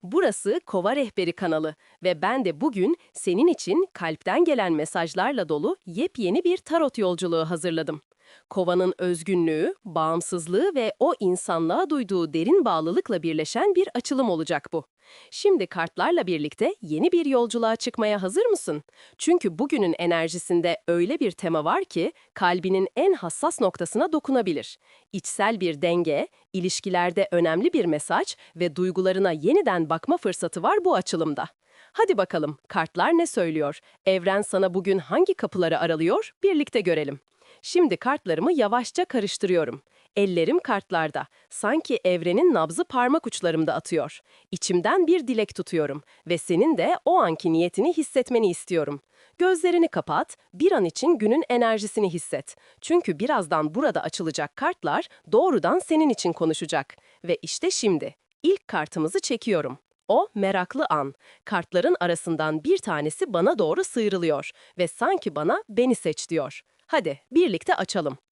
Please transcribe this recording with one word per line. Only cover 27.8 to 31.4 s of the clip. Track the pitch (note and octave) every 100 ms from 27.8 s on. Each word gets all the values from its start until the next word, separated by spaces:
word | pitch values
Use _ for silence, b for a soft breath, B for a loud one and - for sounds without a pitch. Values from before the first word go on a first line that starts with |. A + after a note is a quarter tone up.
| F3+
mesaj | D3+ - F#3 G4 - B D#3+
ve | F3 D3
duygularına | F#3 F#3 F#3 F#3 G3
yeniden | D#3 D#3 E4 D4+ F3+ D#3
bakma | E3 - E4+
fırsatı | G#3 F3 E3 -
var | G3 G#4 F4+
bu | B3
açılımda. | - E3+ D#3+ C#3+